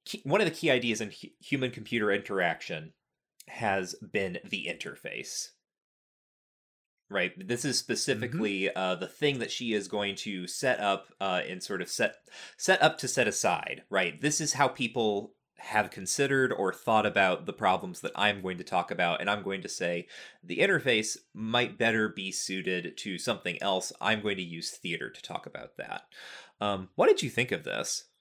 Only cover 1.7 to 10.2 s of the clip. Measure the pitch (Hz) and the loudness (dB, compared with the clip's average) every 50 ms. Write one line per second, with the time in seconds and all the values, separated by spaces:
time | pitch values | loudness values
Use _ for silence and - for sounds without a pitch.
1.7 | - 110 104 - 117 117 107 104 98 101 - - 101 95 87 82 80 - - - | -4 -6 -6 -2 0 2 2 2 2 2 0 -2 0 2 2 2 0 -2 -4 -8
2.7 | 85 78 78 80 - _ _ _ _ _ _ _ _ - - - - - 117 104 | -8 -8 -10 -12 -18 _ _ _ _ _ _ _ _ -20 -20 -16 -8 -4 0 0
3.7 | 98 95 92 87 - - 110 - - 104 98 92 90 - - - - - - 85 | 0 0 0 -4 -8 -12 -10 -4 -2 -2 -2 -2 -4 -8 -10 -8 -8 -6 -6 -6
4.7 | 85 - - 76 - - - - - - - - - - - - - _ _ _ | -8 -8 -8 -12 -12 -12 -10 -10 -10 -10 -10 -8 -8 -8 -8 -10 -12 _ _ _
5.7 | _ _ _ _ _ _ _ _ _ _ _ _ _ _ _ _ _ _ _ _ | _ _ _ _ _ _ _ _ _ _ _ _ _ _ _ _ _ _ _ _
6.7 | _ _ _ _ _ _ _ - 101 95 90 90 - 92 95 95 120 117 - 143 | _ _ _ _ _ _ _ -4 0 0 0 0 -2 -4 -4 -4 -2 0 0 0
7.7 | 117 - - - - - - 147 127 107 123 113 127 175 110 104 98 95 95 95 | 0 0 0 0 -2 0 0 0 0 0 -2 -4 -2 -2 0 0 0 0 0 0
8.7 | - 92 95 92 92 85 92 90 - - 151 143 139 123 113 - - - 127 117 | 0 0 0 0 0 0 -4 -8 -4 0 0 0 2 0 -2 -4 -4 -4 -2 0
9.7 | 107 104 98 92 107 104 101 101 98 - | 0 0 0 -2 -2 -2 0 0 -2 -4